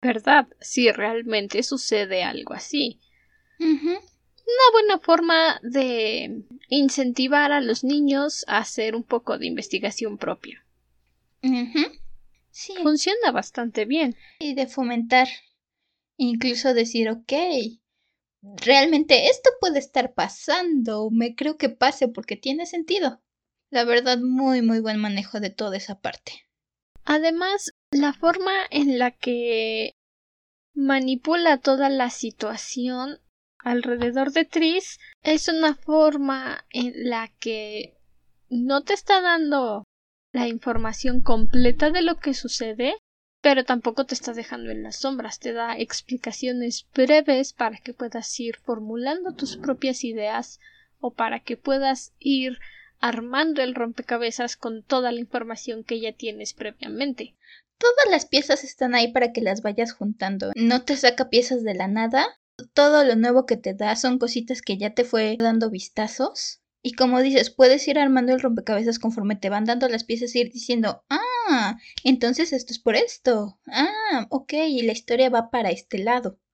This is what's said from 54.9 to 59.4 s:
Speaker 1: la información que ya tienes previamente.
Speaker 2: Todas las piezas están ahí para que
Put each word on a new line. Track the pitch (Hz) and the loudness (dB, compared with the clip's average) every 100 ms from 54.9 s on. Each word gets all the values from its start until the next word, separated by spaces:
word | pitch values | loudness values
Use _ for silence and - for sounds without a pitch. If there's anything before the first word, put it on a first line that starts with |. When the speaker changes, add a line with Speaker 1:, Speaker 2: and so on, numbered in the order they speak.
| 262 254 | 0 0
Speaker 1:
la | 233 | -4
información | 240 247 233 226 - 226 | -6 -8 -8 -12 -10 -12
que | 226 226 | -8 -6
ya | 220 | -6
tienes | 220 226 214 208 | -8 -10 -10 -12
previamente. | - 220 208 - 214 277 254 320 _ _ - _ _ | -10 -12 -12 -12 -6 -6 -6 -12 _ _ -20 _ _
Speaker 2:
Todas | 466 494 539 | 2 4 4
las | 339 - | 2 2
piezas | 262 294 277 | -2 2 -2
están | 269 - 254 | -2 -6 -2
ahí | 247 233 | 0 0
para | 233 240 | 0 -2
que | 233 | -2